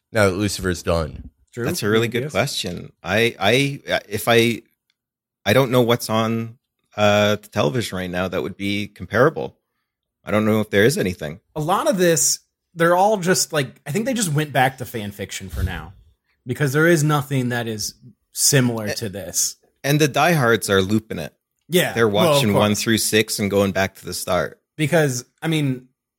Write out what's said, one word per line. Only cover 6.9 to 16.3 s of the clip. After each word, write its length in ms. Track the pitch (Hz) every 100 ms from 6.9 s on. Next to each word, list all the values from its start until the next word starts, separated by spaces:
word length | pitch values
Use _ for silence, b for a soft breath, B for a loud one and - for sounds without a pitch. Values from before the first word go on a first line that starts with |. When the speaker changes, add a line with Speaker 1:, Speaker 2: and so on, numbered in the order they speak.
| -
Speaker 3:
uh, 400 | 104 104 104 104
the 120 | -
television 480 | 107 139 131 104 92
right 140 | 92
now 180 | 90 92
that 140 | 90
would 140 | 69 95
be 300 | 98 101 101
comparable. 680 | - 87 104 143 160 62 - _ _ _ _ _ _
I 60 | -
don't 140 | 104
know 160 | 107 110
if 80 | 104
there 140 | 101
is 140 | 110 175
anything. 420 | 104 87 78 85 _
Speaker 2:
A 60 | 156
lot 280 | 151 202 302
of 80 | 208
this, 440 | 180 160 - - _ _ _
they're 220 | 165 165 175
all 220 | 202 214
just, 340 | 175 185 -
like, 280 | 143 139 - -
I 60 |
think 120 | 147
they 100 | 226
just 180 | 240 190
went 200 | 143 151
back 260 | 143 131 -
to 60 |
fan 280 | 127 120 101
fiction 360 | 101 98 - 95
for 140 | -
now 300 | 95 85 80 - _ _ _